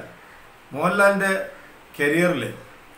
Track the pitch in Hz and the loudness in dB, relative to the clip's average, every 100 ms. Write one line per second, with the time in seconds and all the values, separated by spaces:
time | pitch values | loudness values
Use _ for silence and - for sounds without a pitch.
0 | - - - - - - - 131 175 208 | -10 -20 -20 -20 -20 -20 -12 -2 0 4
1 | 196 196 196 190 - - - - - - | 4 4 0 -2 -6 -14 -20 -20 -18 -2
2 | 147 165 175 143 110 - - - - | 0 2 2 0 -6 -10 -18 -20 -20